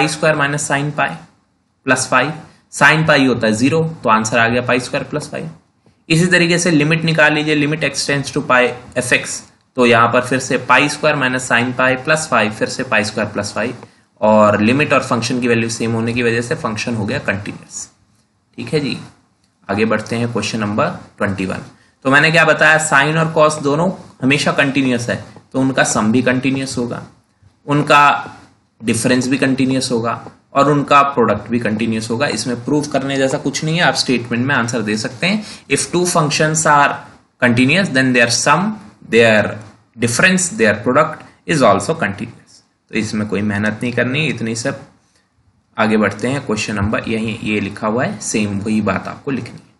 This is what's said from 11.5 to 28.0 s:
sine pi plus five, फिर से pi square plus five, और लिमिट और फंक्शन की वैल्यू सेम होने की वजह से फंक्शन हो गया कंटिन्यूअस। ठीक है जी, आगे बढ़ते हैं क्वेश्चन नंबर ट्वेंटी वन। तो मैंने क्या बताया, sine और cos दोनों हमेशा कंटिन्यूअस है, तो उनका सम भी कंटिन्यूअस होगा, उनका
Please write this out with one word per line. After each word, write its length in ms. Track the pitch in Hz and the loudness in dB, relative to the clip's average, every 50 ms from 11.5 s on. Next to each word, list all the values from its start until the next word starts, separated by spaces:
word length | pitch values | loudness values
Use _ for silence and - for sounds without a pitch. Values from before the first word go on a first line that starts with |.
sine 200 | 127 117 123 127 123 127 | 0 0 0 0 -2 0
pi 100 | 131 131 131 131 - | 0 0 0 0 0
plus 240 | 156 156 156 - - | 0 0 0 0 0
five, 200 | 127 120 107 107 | 0 2 2 0
फिर 180 | 107 - 131 120 | -2 -4 -4 -4
से 140 | - - 131 | -4 -6 -4
pi 180 | - 110 107 104 | -2 0 0 0
square 260 | 104 - 113 104 104 - | -2 -2 -4 -4 -4 -4
plus 200 | 104 101 - - | -6 -6 -6 -4
five, 180 | 101 107 127 127 - - - _ _ _ _ _ - | -4 -6 -6 -6 -10 -16 -20 _ _ _ _ _ 0
और 380 | - 107 110 107 107 104 104 101 | 2 4 6 6 6 6 4 4
लिमिट 320 | 104 113 127 143 151 147 143 | 2 2 2 2 2 2 2
और 100 | 131 131 | 0 0
फंक्शन 360 | - 127 117 117 - 127 123 | 0 -2 -2 -2 -2 -2 -2
की 60 | 120 | 0
वैल्यू 220 | 120 117 117 113 113 | 0 0 0 0 -2
सेम 240 | 113 - 120 113 117 | -4 -4 -4 -2 -2
होने 200 | 113 113 117 117 | -2 -2 -2 -2
की 100 | 123 120 | 0 0
वजह 180 | 117 113 117 | 0 0 0
से 140 | 117 120 127 | -2 -4 -6
फंक्शन 400 | - - 117 107 104 - 127 117 | -4 -4 -6 -6 -4 -4 -4 -4
हो 100 | 107 98 | -4 -4
गया 140 | 107 127 143 | -4 -4 -6
कंटिन्यूअस। 680 | - - 98 98 101 - - - - - - - - - _ _ _ _ _ _ _ _ _ _ _ _ - | -4 -4 -6 -6 -6 -10 -12 -14 -16 -16 -16 -16 -16 -16 _ _ _ _ _ _ _ _ _ _ _ _ -14
ठीक 160 | - 120 117 160 | -12 -8 -4 -2
है 60 | 151 | -2
जी, 180 | 143 120 - - - - - _ _ _ _ _ _ _ _ _ _ - | -2 -2 -6 -8 -10 -16 -20 _ _ _ _ _ _ _ _ _ _ -4
आगे 160 | 101 104 110 | -2 0 0
बढ़ते 300 | 113 110 107 107 - 120 | 2 0 -2 -2 -4 -4
हैं 160 | 117 120 120 117 | -4 -2 -2 -4
क्वेश्चन 260 | 110 101 - - 113 | -4 -4 -4 -4 -4
नंबर 280 | 107 104 104 120 147 175 - - - - _ | -4 -2 -2 -2 -2 -2 -4 -8 -16 -16 _
ट्वेंटी 280 | - 110 101 95 95 95 | -6 -4 -4 -2 -4 -4
वन। 200 | 92 - - - - - _ _ _ _ _ - | -6 -6 -8 -10 -14 -20 _ _ _ _ _ 0
तो 60 | 135 | 2
मैंने 180 | 135 143 156 160 | 4 4 4 4
क्या 120 | 160 165 160 | 4 4 4
बताया, 320 | 156 147 147 160 151 156 151 151 - | 4 4 4 4 4 4 4 2 2
sine 280 | 151 139 139 151 156 | 2 2 2 2 2
और 160 | 165 160 160 - | 0 0 0 2
cos 280 | 160 151 151 151 151 139 | 4 2 2 2 0 -2
दोनों 260 | 139 143 151 170 190 - - - - - - | 0 0 0 0 -2 -2 -6 -14 -20 -10 -4
हमेशा 300 | 131 127 139 147 - 175 | 0 0 2 2 0 0
कंटिन्यूअस 580 | - - 139 139 127 143 135 127 123 120 117 - | 2 2 0 2 2 0 0 0 0 -2 -2 -4
है, 140 | 98 - - - - - _ _ - | -4 -6 -6 -14 -20 -20 _ _ -4
तो 60 | 131 | -2
उनका 240 | 131 135 131 135 123 | -2 0 2 0 0
सम 280 | - - 123 107 107 | 0 2 0 2 2
भी 100 | 113 131 | 2 2
कंटिन्यूअस 560 | 117 123 127 131 131 135 135 135 135 131 - | 2 2 0 0 0 -2 -2 -2 -4 -6 -6
होगा, 240 | 127 120 120 - - - - _ _ _ _ _ _ _ _ _ _ - | -6 -6 -6 -8 -10 -14 -18 _ _ _ _ _ _ _ _ _ _ -4
उनका 340 | - 143 147 143 151 151 143 | -2 0 0 2 4 6 6